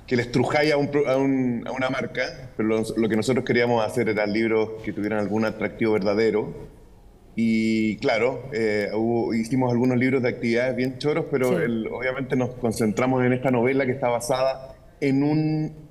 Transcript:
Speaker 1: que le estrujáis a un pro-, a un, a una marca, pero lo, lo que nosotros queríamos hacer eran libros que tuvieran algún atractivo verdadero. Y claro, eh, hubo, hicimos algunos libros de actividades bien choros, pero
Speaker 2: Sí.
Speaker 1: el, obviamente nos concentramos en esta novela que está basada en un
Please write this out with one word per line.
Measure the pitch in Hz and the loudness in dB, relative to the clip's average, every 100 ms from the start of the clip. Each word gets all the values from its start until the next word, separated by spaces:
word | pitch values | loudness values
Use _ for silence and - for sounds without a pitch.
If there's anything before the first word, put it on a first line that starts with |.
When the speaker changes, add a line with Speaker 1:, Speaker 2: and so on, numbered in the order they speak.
| - | -2
Speaker 1:
que | |
le | 123 | -2
estrujáis | 117 135 120 151 151 | 0 0 2 2 2
a | 143 | 2
un | 139 | 2
pro-, | 147 127 | 0 2
a | 131 | 2
un, | 135 135 127 117 - | 2 2 0 -2 -4
a | |
una | 127 131 | -4 -2
marca, | 131 120 127 139 - - - | -2 -4 -4 -6 -8 -12 -4
pero | 107 | 0
lo, | 110 110 - | 0 0 0
lo | 110 | 0
que | 110 | 2
nosotros | 107 127 | 2 0
queríamos | 120 120 120 117 | 2 2 2 2
hacer | 107 120 110 | 0 0 0
eran | 104 104 | 0 0
libros | 104 113 110 110 - | 0 2 2 0 -4
que | 107 | -8
tuvieran | 98 104 107 | -4 -2 -2
algún | 98 107 | 0 0
atractivo | 110 101 101 - 117 | -2 -2 -6 -2 0
verdadero. | 107 98 101 113 104 - - - - - - - - - | 2 2 2 2 2 -2 -8 -16 -20 -20 -20 -20 -20 -10
Y | - 113 110 110 110 110 98 | -2 0 2 2 2 0 0
claro, | 135 113 120 131 123 | 0 2 2 -2 -6
eh, | 113 110 104 98 | -2 0 0 0
hubo, | 104 113 117 110 | -2 0 0 0
hicimos | 113 113 131 127 | -2 0 0 2
algunos | 120 127 123 | 2 2 2
libros | 131 135 | 2 2
de | 120 | 0
actividades | - 120 117 127 123 | -2 0 0 0 0
bien | 127 127 | -4 -2
choros, | 147 160 151 | -2 -2 -2
pero | 139 127 | 0 2
Speaker 2:
Sí. | 117 | 2
Speaker 1:
el, | 117 113 110 | 0 -2 -4
obviamente | 113 127 127 127 127 | -4 -4 -4 -2 -2
nos | 123 | -2
concentramos | - 117 104 110 101 127 131 | -2 -2 0 0 0 0 2
en | 123 | 2
esta | 127 135 | 2 2
novela | 123 123 135 127 | 2 2 2 0
que | |
está | 117 123 | 0 0
basada | 120 - 131 131 131 - - - - | 0 0 0 0 -2 -10 -18 -20 -4
en | 139 135 | 0 2
un | 143 151 156 156 156 - - | 2 2 2 0 -4 -8 -20